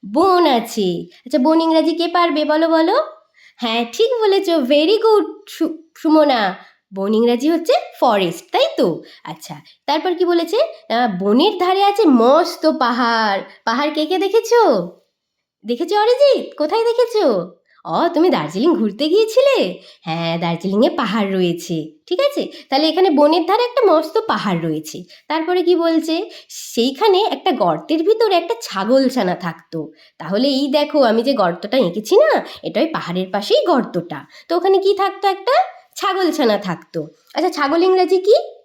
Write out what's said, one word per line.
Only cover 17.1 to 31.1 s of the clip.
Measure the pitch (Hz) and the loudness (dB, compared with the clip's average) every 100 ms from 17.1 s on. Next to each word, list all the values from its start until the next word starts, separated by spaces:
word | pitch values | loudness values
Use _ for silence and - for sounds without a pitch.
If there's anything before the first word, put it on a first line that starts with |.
| 427 330 202 175 - _ _ 175 | 2 2 0 -4 -14 _ _ -6
ও, | 165 330 | -2 0
তুমি | 277 359 | 2 2
দার্জিলিং | 233 151 175 294 302 | 2 -2 -2 0 0
ঘুরতে | 220 196 302 | -2 -2 0
গিয়েছিলে? | 370 440 494 554 494 202 180 - _ | 2 2 2 2 2 0 -4 -18 _
হ্যাঁ, | - 160 165 165 | -8 -4 -4 -2
দার্জিলিংয়ে | 170 165 190 196 254 | -2 -4 -2 0 0
পাহাড় | - 226 220 196 | 0 -4 -2 -2
রয়েছে। | 190 180 170 - 165 151 - - | 0 -2 -2 -6 -8 -8 -14 -8
ঠিক | 359 | -2
আছে, | 554 440 185 - - | 0 -2 -8 -10 -4
তাহলে | 269 311 | 0 0
এখানে | 320 381 | 2 2
বনের | 285 294 339 330 | 4 4 2 0
ধারে | 415 | 0
একটা | 494 480 466 | 0 2 2
মস্ত | 320 320 440 440 | 2 2 -4 -2
পাহাড় | 208 185 175 | -4 -2 -2
রয়েছে। | 165 156 156 - 175 - _ | -2 -6 -8 -16 -18 -20 _
তারপরে | 311 330 359 | -6 -2 -2
কি | 339 349 | 2 2
বলছে? | 330 330 320 320 427 - - | 2 0 -2 -4 -6 -14 -20
সেইখানে | - - - 240 269 440 370 | -18 -10 -2 -2 0 2 2
একটা | 427 - - | 0 -2 -4
গর্তের | 269 185 156 - 320 | 0 0 -2 -2 -2
ভিতরে | 330 440 440 359 | 0 2 2 0
একটা | 339 466 | -2 -8
ছাগলছানা | - 196 196 262 262 262 190 175 | -8 -6 0 2 0 0 -2 -4
থাকতো। | 175 160 _ 165 147 - _ _ | -6 -10 _ -10 -10 -14 _ _
তাহলে | 160 196 269 | -6 -2 0
এই | 262 285 | 0 0
দেখো, | 294 294 302 | -2 0 2
আমি | 247 | 2